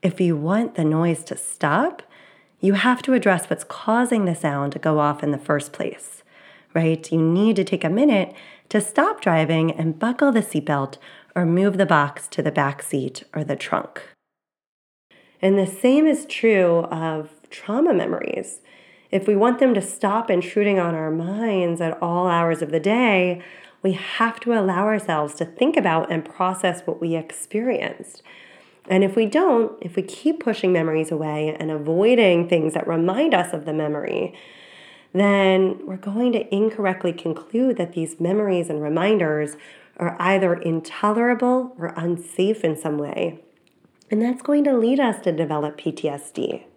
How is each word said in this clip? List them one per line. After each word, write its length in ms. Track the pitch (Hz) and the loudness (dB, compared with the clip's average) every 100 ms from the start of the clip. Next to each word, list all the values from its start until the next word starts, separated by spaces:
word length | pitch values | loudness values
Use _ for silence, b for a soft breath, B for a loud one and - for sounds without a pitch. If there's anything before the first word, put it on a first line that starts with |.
if 200 | 185 - | -2 0
you 160 | 180 156 | 0 0
want 380 | 156 202 226 - | 0 0 0 0
the 100 | 156 | 0
noise 400 | 156 170 160 - | 2 2 0 -4
to 100 | - | -10
stop, 640 | - - 156 156 311 - - b b b b b | -10 -4 0 2 0 -4 -20 b b b b b
you 120 | 190 | 0
have 280 | 196 247 247 | 2 2 0
to 120 | - | 2
address 360 | 254 226 180 - | 2 4 2 0
what's 160 | - - | -6 -6
causing 580 | - - 226 247 240 | -10 0 2 2 2
the 120 | 190 160 | 0 0
sound 360 | 156 143 143 | -2 -2 -4
to 60 | 139 | -2
go 200 | 160 151 | 0 2
off 240 | 147 147 | 2 0
in 80 | 147 | -2
the 60 | 143 | -4
first 360 | - 147 143 | 0 -2 -2
place, 500 | - - - - - _ B B B B | -8 -8 -8 -18 -20 _ B B B B
right? 380 | 165 165 160 160 | 0 0 0 -2
You 100 | 165 | 0
need 360 | 160 170 214 202 | 2 4 2 2
to 80 | 185 | 0
take 180 | 196 | -2
a 60 | 160 | -2
minute 440 | 190 294 208 185 B B B B | 2 4 4 0 B B B B
to 100 | 214 | -2
stop 400 | 214 - 339 427 | 0 0 0 0
driving 500 | - 165 156 165 160 | 2 2 2 2 2
and 300 | - 160 156 | 0 -2 -2
buckle 320 | 226 254 285 | -4 2 2
the 100 | 226 | 2
seatbelt 560 | 196 160 151 143 139 - B B B - | 0 -4 -2 -2 -2 -8 B B B -2
or 100 | 170 | 2
move 300 | 170 196 185 | 4 2 2
the 100 | 190 | 4
box 440 | 165 143 - - | 4 2 -4 -12
to 120 | - | -4
the 100 | 151 | -2
back 300 | 147 139 143 | 0 -2 -2
seat 420 | - 147 131 123 - | -6 -4 -4 -10 -12
or 100 | - | -10
the 140 | 143 143 | -6 -6
trunk. 460 | - - - - - _ _ _ _ _ _ _ _ _ _ b b b | -4 -4 -4 -16 -20 _ _ _ _ _ _ _ _ _ _ b b b
And 180 | 190 196 | 2 2
the 80 | 190 | 0
same 400 | - 247 277 311 | 0 4 4 4
is 180 | 302 - | 2 -2
true 600 | - 226 208 180 170 165 | 0 2 4 4 2 0
of 380 | 160 165 156 156 - _ | -4 -4 -4 -8 -14 _
trauma 440 | - - 220 330 | -20 -6 0 2
memories. 680 | 208 - - - - - - b b b b b | 2 0 -4 -4 -8 -8 -14 b b b b b
If 160 | 196 196 | -2 2
we 100 | 202 | 4
want 220 | 226 247 | 4 4
them 160 | 262 | 4
to 80 | 220 | 2
stop 480 | 190 - 208 208 226 | -2 -2 0 0 0
intruding 480 | 180 180 - 208 196 | -2 0 0 2 2
on 160 | 175 | 0
our 160 | 165 156 | -2 -2
minds 720 | 160 170 202 233 196 175 170 | -4 -4 -4 -2 0 0 -2
at 180 | 165 - | -4 -2
all 280 | 175 175 180 | -2 0 0
hours 340 | 170 165 160 | 2 0 0
of 80 | 151 | -2
the 100 | 160 | -2
day, 640 | 170 226 247 196 180 175 B B B B | 0 2 4 4 2 -2 B B B B
we 120 | 196 | -4
have 460 | 175 - - 233 226 | -2 -6 -2 -2 -2
to 120 | 240 | -2
allow 320 | 226 190 180 208 | 0 2 0 0
ourselves 480 | 214 202 160 147 - | -2 -2 -2 -2 -4
to 100 | 170 | -8
think 300 | - 262 320 | 0 2 2
about 360 | 196 160 - | 2 0 0
and 120 | 165 | -4
process 580 | 156 - 185 185 190 175 | -6 -4 -4 0 -2 -2
what 200 | - 160 | -6 -6
we 140 | 170 165 | -2 -4
experienced. 1040 | 160 - - 208 240 226 - - - - B B B B B B - | -6 -14 -6 -4 -2 -2 -4 -10 -16 -20 B B B B B B 0
And 160 | 190 | 2
if 120 | 196 196 | 4 2
we 100 | 220 | 2
don't, 460 | 294 370 247 220 - | 2 4 4 2 -4
if 140 | 180 175 | -8 -6
we 80 | |
keep 400 | 190 - 302 320 | -6 -4 -2 -2
pushing 280 | - 220 190 | -2 0 2
memories 400 | 180 160 156 156 | 2 2 0 -2
away 440 | 160 156 151 151 156 | -2 -4 -2 -4 -4
and 120 | 156 | -6
avoiding 760 | 156 147 165 214 247 208 170 170 | -4 -2 2 4 6 6 4 4
things 280 | 175 156 156 | 2 2 -2
that 120 | - | -2
remind 460 | 165 170 196 311 | 0 0 2 2
us 180 | 214 175 | 2 0
of 140 | 165 151 | -4 -4
the 80 | |
memory, 600 | 156 151 151 - - 175 B B B B B B B B | -4 -2 -2 -4 -4 -6 B B B B B B B B
then 680 | 180 202 202 196 190 190 - - | 2 4 4 4 4 2 0 -8
we're 100 | 190 | -10
going 340 | 202 202 247 | -8 -2 0
to 200 | 226 - | 0 -2
incorrectly 600 | 196 220 220 202 185 180 | 0 0 0 -2 -2 -4
conclude 640 | 170 170 156 - 226 262 233 | -4 -6 -6 -4 0 0 0
that 160 | 175 | -2
these 260 | 175 160 - | -4 -6 -4
memories 500 | 170 202 208 180 170 | -2 0 0 0 -2
and 100 | 151 | -4
reminders 800 | 147 160 185 220 165 151 147 147 B B B - | -2 0 2 2 2 0 -4 -8 B B B -6
are 180 | 175 - | -6 -2
either 340 | 175 190 190 | 0 2 2
intolerable 1200 | 170 170 165 160 - 208 214 240 240 247 254 254 - | 0 -2 -4 -6 -4 0 2 0 2 2 0 -2 -8
or 160 | 165 - | -10 -6
unsafe 680 | 170 170 170 - 190 214 | -4 -4 -6 -2 0 0
in 140 | 165 151 | -2 -2
some 220 | 160 151 | -4 -4
way. 400 | 147 - 175 165 - _ _ _ _ _ _ | -6 -4 -4 -6 -20 _ _ _ _ _ _
And 100 | 214 | -2
that's 220 | 233 254 | -2 -2
going 200 | - 294 285 | 0 2 4
to 120 | 254 | 2
lead 220 | 226 277 | 2 2
us 200 | 262 208 | 0 0
to 100 | - | -2
develop 460 | 160 160 151 147 151 | -2 -2 -2 -4 -6
P 140 | - | -8
T 160 | 156 156 | -4 -6
S 220 | 143 - | -6 -12
D. 360 | - - - - | -6 -6 -6 -12